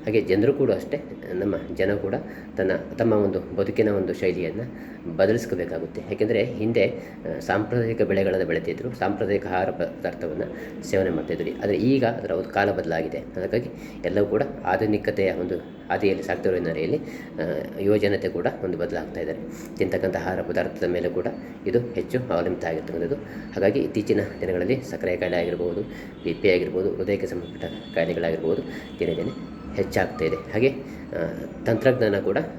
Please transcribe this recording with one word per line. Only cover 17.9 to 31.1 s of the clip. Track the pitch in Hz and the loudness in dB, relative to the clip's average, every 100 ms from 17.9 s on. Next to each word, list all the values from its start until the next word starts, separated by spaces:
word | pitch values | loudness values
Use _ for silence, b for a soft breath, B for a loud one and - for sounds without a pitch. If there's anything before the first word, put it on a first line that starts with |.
| 104 101 98 95 | 6 4 2 0
ಕೂಡ | 87 104 - | 0 -2 -2
ಒಂದು | 92 85 | -4 -2
ಬದಲಾಗ್ತಾ | 85 87 76 - | -2 -2 -4 -6
ಇದ್ದಾರೆ. | 78 80 - B B - | -4 -4 -8 B B -2
ತಿಂತಕ್ಕಂಥ | 95 92 95 90 | 0 2 0 0
ಆಹಾರ | 87 92 | -2 -4
ಪದಾರ್ಥದ | 87 87 87 - | -2 -2 -2 -2
ಮೇಲೆ | 87 87 87 | 0 0 0
ಕೂಡ | 87 92 - B B 131 | -2 -4 -6 B B 0
ಇದು | 120 | 0
ಹೆಚ್ಚು | 120 92 - 127 - | 0 -4 -2 -2 0
ಅವಲಂಬಿತ | 85 87 87 | 0 0 -2
ಆಗಿರ್ತಕ್ಕಂಥದ್ದು. | 85 82 - 82 85 - B B B | -2 -2 -4 -4 -2 -4 B B B
ಹಾಗಾಗಿ | 98 98 135 | 2 2 4
ಇತ್ತೀಚಿನ | - - 104 104 98 - | 0 0 2 2 2 -4
ದಿನಗಳಲ್ಲಿ | 92 90 90 127 123 | -2 0 2 0 -2
ಸಕ್ಕರೆ | - 92 87 | -4 -2 0
ಕಾಯಿಲೆ | 90 87 | 0 2
ಆಗಿರ್ಬೋದು, | 85 87 87 87 - B B B | 0 0 -2 -2 -4 B B B
ಬಿ | 85 | -4
ಪಿ | 82 101 | 2 4
ಆಗಿರ್ಬೋದು, | 90 87 87 95 | 6 4 2 0
ಹೃದಯಕ್ಕೆ | 85 95 98 95 | 0 0 0 0
ಸಂಬಂಧಪಟ್ಟ | 90 85 - 85 - - | -4 -6 -6 -8 -8 -4
ಕಾಯಿಲೆಗಳಾಗಿರ್ಬೋದು | - 85 85 85 80 80 95 - B B - | 0 0 2 0 0 0 0 -2 B B -2
ದಿನೇ | 85 82 | 0 0
ದಿನೇ | 101 - - - - | -2 -6 -12 -12 -6
ಹೆಚ್ಚಾಗ್ತಾ | - 95 107 90 - | -2 0 2 0 0
ಇದೆ. | 80 - | 0 0
ಹಾಗೆ, | - 104 131 | -2 2 2
ಆ, | - - - - | 2 -10 -12 -8